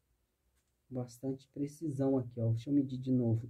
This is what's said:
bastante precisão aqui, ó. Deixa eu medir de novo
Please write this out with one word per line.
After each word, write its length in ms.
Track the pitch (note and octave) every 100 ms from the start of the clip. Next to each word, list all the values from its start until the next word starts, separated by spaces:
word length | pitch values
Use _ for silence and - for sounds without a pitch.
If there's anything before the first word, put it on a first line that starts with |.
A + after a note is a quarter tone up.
| _ _ _ _ _ _ _ _ -
bastante 600 | B2+ A#2+ - C3+ C3+ -
precisão 720 | C#3+ C#3+ - D#3+ B2+ C3+ C3+
aqui, 200 | B2 A#2+
ó. 120 | A2+
Deixa 180 | A2+ D3
eu 40 | C#3+
medir 240 | C3 B2+
de 120 | C3
novo 380 | B2+ A#2 A2+